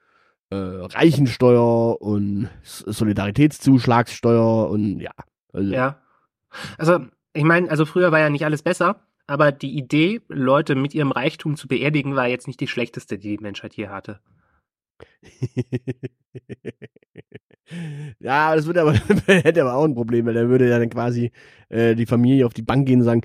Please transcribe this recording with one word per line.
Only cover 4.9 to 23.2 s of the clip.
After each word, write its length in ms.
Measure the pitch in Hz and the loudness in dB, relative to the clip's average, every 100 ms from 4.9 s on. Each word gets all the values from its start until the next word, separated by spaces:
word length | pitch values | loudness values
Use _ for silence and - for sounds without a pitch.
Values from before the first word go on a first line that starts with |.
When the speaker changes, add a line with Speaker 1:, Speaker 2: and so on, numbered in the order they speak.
| 90 | -4
Speaker 1:
ja. 120 | - - - _ _ | -10 -16 -20 _ _
Also 200 | - 98 | -6 -2
Speaker 2:
Ja. 300 | 127 131 147 _ _ _ _ _ - - - | -2 -2 -4 _ _ _ _ _ -18 -16 -4
Also, 300 | 165 175 123 _ _ | 2 0 0 _ _
ich 120 | 151 | -2
mein, 240 | 156 170 180 | 2 2 0
also 160 | 151 151 | -2 0
früher 260 | 185 180 | 2 2
war 60 | 156 | 2
ja 100 | 151 | 2
nicht 140 | 147 | 0
alles 180 | 156 147 | -2 -4
besser, 440 | 170 180 175 208 _ _ - | -4 0 -2 -2 _ _ -6
aber 260 | 143 151 | 0 2
die 200 | 139 139 147 | 0 -6 -8
Idee, 440 | 123 151 170 233 - | -2 0 0 -2 -10
Leute 460 | 143 127 139 156 | -4 0 0 0
mit 180 | 135 143 | -2 -2
ihrem 180 | 160 139 | -2 -2
Reichtum 440 | 120 147 - 160 143 | -2 -4 -6 -8 -6
zu 100 | - | -4
beerdigen, 460 | 120 139 151 139 | -2 -2 -2 -2
war 120 | 139 123 | -2 -2
jetzt 180 | 123 - | -4 -8
nicht 140 | - | -10
die 60 | 135 | -8
schlechteste, 480 | - 120 - - 101 | -6 -8 -10 -12 -10
die 180 | 104 104 | -8 -10
die 60 | |
Menschheit 320 | 107 98 107 | -10 -14 -14
je 140 | - 101 | -12 -12
hatte. 320 | 98 - 98 _ _ _ _ _ _ _ _ - _ | -12 -16 -18 _ _ _ _ _ _ _ _ -20 _
Speaker 1:
<laughs> 380 | - - 123 127 - 123 - - 127 _ _ 131 - 127 - - - _ _ - - - _ _ - 175 160 143 147 - | -20 -12 -10 -8 -8 -8 -8 -12 -12 _ _ -20 -20 -18 -16 -18 -20 _ _ -20 -20 -20 _ _ -18 -14 -14 -14 -16 -12
Ja, 380 | 117 139 160 156 | -4 0 2 0
das 100 | 151 | 0
würde 140 | 175 | 0
aber, 120 | 156 | 2
<laughs> 320 | 127 - 208 - | 2 2 0 4
hätte 360 | 185 151 165 | 2 4 2
aber 120 | 127 | 2
auch 100 | 127 | 2
ein 100 | 156 | 0
Problem, 320 | 120 113 120 117 | 0 -2 0 0
weil 100 | 117 | 0
er 120 | 120 | 2
würde 200 | 127 123 | 4 4
ja 120 | 120 | 2
dann 100 | 117 | 0
quasi, 400 | 120 120 120 120 _ - _ - | -2 -4 -2 -4 _ -20 _ -6
äh, 260 | 110 117 | 0 2
die 120 | 113 117 | 2 2
Familie 380 | 120 123 135 120 | 2 4 4 2
auf 60 | |
die 80 | 117 | -2
Bank 240 | 113 127 135 | -2 0 4
gehen 120 | 127 | 4
und 60 | |
sagen, 180 | 117 117 | 4 2